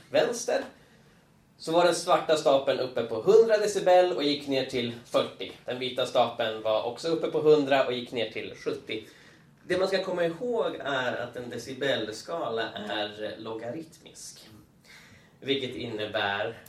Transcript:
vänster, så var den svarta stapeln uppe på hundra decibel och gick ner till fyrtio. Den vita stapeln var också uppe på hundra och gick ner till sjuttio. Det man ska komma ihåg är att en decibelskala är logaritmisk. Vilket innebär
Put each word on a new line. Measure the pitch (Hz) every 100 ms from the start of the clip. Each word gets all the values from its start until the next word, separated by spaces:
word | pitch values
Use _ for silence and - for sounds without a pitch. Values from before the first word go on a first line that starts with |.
| -
vänster, | - 240 240 - 277 269 - _ _ _ _ _ _ _ _
så | -
var | 165 175
den | 165
svarta | 180 156 - 156
stapeln | 151 135 139 123
uppe | - -
på | 117 113
hundra | 180 220 226 214
decibel | 202 196 180 180 180
och | 175
gick | 147 143 139
ner | 135 131
till | 131 120 117 -
fyrtio. | 139 117 - - - -
Den | 127
vita | 127 123 127
stapeln | 127 117 120 113 110
var | 110 107
också | 117 - 165
uppe | 156 160
på | 160
hundra | 151 151 135 135 123
och |
gick | 123 120
ner | 127 107
till | 110 98 -
sjuttio. | 151 110 - 110 - - - - _ _ -
Det | 185
man | 190
ska | 185
komma | 185 175 170
ihåg | 165 247 233 - - 135
är | 135 123
att | 110 120 127
en | 120
decibelskala | 123 135 127 143 156 107 - - 170 131 113 113 104 104
är | 104 104 104 104 107
logaritmisk. | 113 113 117 160 165 - - - - - 110 104 - _ _ - - - _ _
Vilket | 127 139 127 110
innebär | 120 104 104 107 101 101 113 -